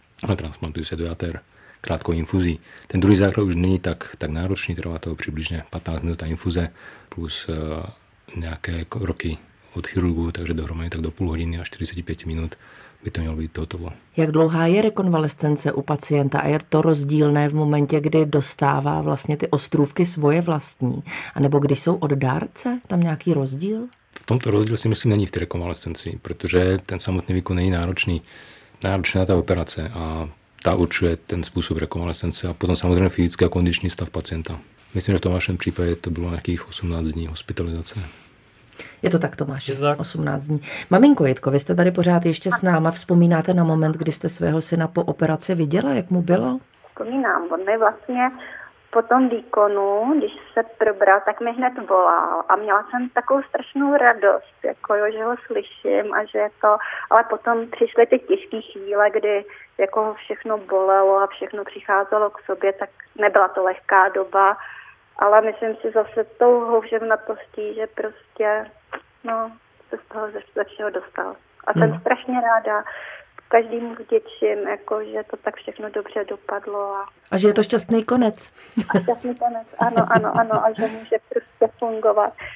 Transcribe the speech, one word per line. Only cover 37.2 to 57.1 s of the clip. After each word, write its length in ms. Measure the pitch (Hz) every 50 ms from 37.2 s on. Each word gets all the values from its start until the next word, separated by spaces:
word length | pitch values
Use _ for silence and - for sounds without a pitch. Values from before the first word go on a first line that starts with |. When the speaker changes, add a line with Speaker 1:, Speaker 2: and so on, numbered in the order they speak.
| 82
Speaker 1:
hospitalizace. 720 | 80 80 - - - - - 85 85 82 82 80 - - 104 85 76 - - - - _ _ _ _ _ _ _ _ - - - - - -
Speaker 2:
Je 80 | - 175
to 100 | 175 170
tak, 160 | 165 139 -
Tomáš? 340 | - 147 147 135 135 - 139
Speaker 3:
Je 60 | 135
to 60 | 135
tak. 180 | 143 143 147 147
Speaker 2:
Osmnáct 480 | 165 - - 160 151 143 143 143 139
dní. 140 | 151 151 139 - - - - - -
Maminko 360 | 180 190 262 294 277 - 156
Jitko, 260 | 131 127 - - 135
vy 80 | 135 143
jste 160 | - - 175
tady 160 | 175 175 180
pořád 340 | 180 180 170 180 175 170 175
ještě 240 | 165 160 - - 190
s 100 | 165 -
náma. 300 | 190 180 170 160 160 165
Vzpomínáte 640 | 170 - - - 180 175 170 170 175 160 160 - 180
na 100 | 175 170
moment, 320 | 160 160 160 156 156 160
kdy 160 | 160 160 160
jste 180 | 151 - - 165
svého 320 | - - 170 165 151 160
syna 260 | 156 - 170 165 160
po 160 | 165 - 170 170
operaci 520 | - 156 - 165 160 156 156 - - 185
viděla, 380 | 170 160 143 160 202 247 285 269
jak 160 | 226 180 -
mu 120 | 185 180
bylo? 380 | 175 175 175 208 233 254 254 262 - _ _ _ - -
Speaker 4:
Vzpomínám, 580 | _ - 214 226 254 277 247 202 180 170 170 175
on 140 | 165 170 190
mi 120 | 202 220
vlastně 540 | 226 220 208 214 - - - 247 247 247 262 262 - - - - - - - _ _ _ _ -
po 80 | 226
tom 280 | 226 - 240 262 262 247
výkonu, 840 | 240 214 - - - 214 208 208 202 202 196 196 202 208 226 269 311
když 140 | 294 - - - - - - -
se 80 | 226 226 - -
probral, 420 | - 226 220 202 190 202 196 190 302 -
tak 160 | 214 208 -
mi 120 | 233 233 233
hned 200 | 247 254 247 247 254 160 -
volal 540 | 196 185 180 170 170 170 170 170 170 165 - -
a 60 | 190
měla 300 | 202 214 208 196 208 208 -
jsem 180 | - 247 254 254
takovou 320 | - 247 - - 269 277 277 -
strašnou 480 | - 254 254 - - 277 285 277 285
radost, 560 | 285 247 240 233 208 202 196 180 - - - _ _ -
jako 320 | - - - - - 208
jo, 100 | 208 208 214
že 120 | 220 214 220
ho 120 | 233 247 247 -
slyším 640 | - 226 208 208 - - - - 196 202 202 208 208 -
a 120 | 208 214
že 120 | - - 208
je 100 | 208 208 - _
to, 60 | - 214 208 214 - - - - -
ale 140 | -